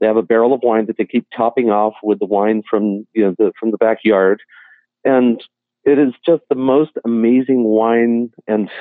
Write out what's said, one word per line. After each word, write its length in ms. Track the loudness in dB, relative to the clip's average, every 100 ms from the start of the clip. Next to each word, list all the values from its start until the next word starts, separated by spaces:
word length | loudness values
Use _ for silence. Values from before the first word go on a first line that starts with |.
They 60 | 0
have 100 | 0
a 60 |
barrel 300 | 0 2 2
of 80 | 0
wine 240 | 0 0 -2
that 120 | -4
they 80 | -4
keep 200 | -4 -6
topping 360 | -4 -2 0 0
off 240 | 0 -2 -4
with 160 | -4 -2
the 80 | -2
wine 360 | -2 0 -2 -2
from, 380 | -2 -2 -4 -8
you 100 | -2
know, 100 | -2 -2
the, 140 | -4 -4
from 120 | -6
the 80 | -2
backyard. 640 | -2 0 0 2 2 0 -6 -20 -20 _ _ _
And 380 | 0 2 2 0 -6 _ _ _
it 140 | 0 2
is 140 | 2 -2 -2
just 160 | -2 -2
the 60 | -2
most 340 | 0 2 0 -4
amazing 600 | -4 0 2 2 2 0
wine 680 | 2 2 2 2 2 0 -4 -10 -4
and 220 | -4 -4 -2